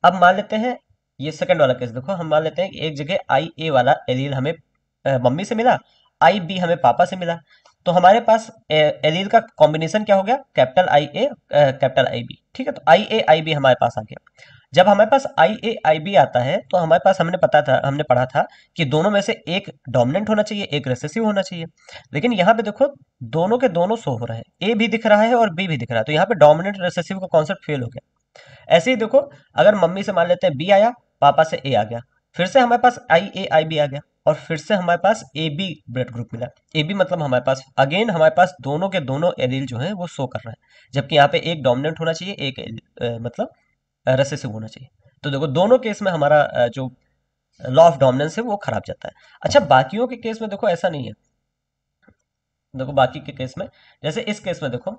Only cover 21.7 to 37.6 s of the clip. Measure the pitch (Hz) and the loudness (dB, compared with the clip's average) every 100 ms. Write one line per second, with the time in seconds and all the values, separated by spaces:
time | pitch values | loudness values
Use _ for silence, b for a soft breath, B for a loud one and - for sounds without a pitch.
21.7 | _ B B B 147 226 214 180 226 214 | _ B B B -4 -2 2 2 2 0
22.7 | - 285 - _ _ 117 151 185 240 262 | 0 -2 -2 _ _ -6 -2 0 0 0
23.7 | 170 180 220 156 117 113 113 - _ 190 | 0 -2 -2 -4 -6 -8 -10 -14 _ -4
24.7 | 226 226 226 220 208 226 240 220 165 190 | 0 0 0 2 4 4 2 0 -2 -4
25.7 | 147 123 117 113 151 196 208 147 151 190 | -4 -2 -2 0 0 0 6 6 6 0
26.7 | 196 180 175 165 190 185 160 151 147 - | -4 -6 -6 -8 -10 0 0 0 -6 -6
27.7 | 143 120 - _ _ _ _ - - - | -6 -6 -12 _ _ _ _ -20 -20 2
28.7 | 170 202 247 214 269 277 b b - 180 | 2 2 -2 2 0 0 b b 2 4
29.7 | 208 165 190 202 180 170 175 185 131 175 | 4 0 -2 -4 -2 0 0 0 -2 2
30.7 | 196 220 254 _ _ 143 143 160 - 135 | 4 4 0 _ _ 2 4 0 -2 -2
31.7 | 113 110 117 - _ _ - 180 269 240 | -2 -2 -8 -14 _ _ -4 0 2 2
32.7 | 233 247 240 - 165 196 185 190 160 160 | 2 2 0 0 0 0 -10 0 0 0
33.7 | 156 143 139 _ _ - 156 - 160 - | -2 -2 -4 _ _ -2 -2 -6 -8 -2
34.7 | 208 175 175 185 220 - 147 160 147 190 | -2 0 0 0 -2 -6 -8 -6 -6 -8
35.7 | - - 120 120 113 120 117 123 _ _ | -10 -10 -8 -6 -8 -12 -10 -12 _ _
36.7 | 156 151 196 185 175 143 123 127 131 | -4 -4 -2 -4 -2 -2 -2 -2 -6